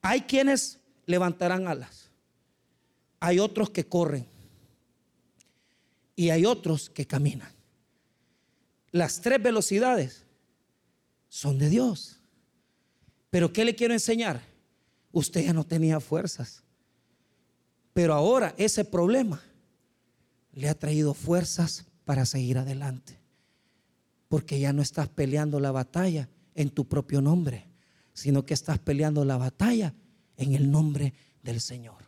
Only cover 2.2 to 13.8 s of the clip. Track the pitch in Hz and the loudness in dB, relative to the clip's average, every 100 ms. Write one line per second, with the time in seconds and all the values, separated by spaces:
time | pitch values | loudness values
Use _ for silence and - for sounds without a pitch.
2.2 | _ _ _ _ _ _ _ _ _ _ | _ _ _ _ _ _ _ _ _ _
3.2 | 170 180 208 208 208 - 156 180 165 143 | 2 2 2 0 -2 -2 -2 0 0 -2
4.2 | 120 - - _ _ _ _ _ _ _ | -8 -18 -20 _ _ _ _ _ _ _
5.2 | _ _ _ _ _ _ _ _ _ - | _ _ _ _ _ _ _ _ _ -2
6.2 | 170 160 190 240 170 156 - - 143 - | 2 4 4 2 0 -2 -4 -10 -6 -2
7.2 | 143 117 - - _ _ _ _ _ _ | -2 -2 -14 -20 _ _ _ _ _ _
8.2 | _ _ _ _ _ _ _ 175 170 - | _ _ _ _ _ _ _ 0 0 -2
9.2 | 233 262 226 220 - 196 247 240 131 - | 0 2 2 0 0 2 2 2 0 -8
10.2 | _ _ _ _ _ _ _ _ _ _ | _ _ _ _ _ _ _ _ _ _
11.2 | _ - 143 135 147 202 254 175 - - | _ -8 -4 0 2 4 2 -2 -10 -20
12.2 | _ _ _ _ _ _ _ _ _ _ | _ _ _ _ _ _ _ _ _ _
13.2 | _ 180 170 175 226 233 | _ 0 0 0 -2 0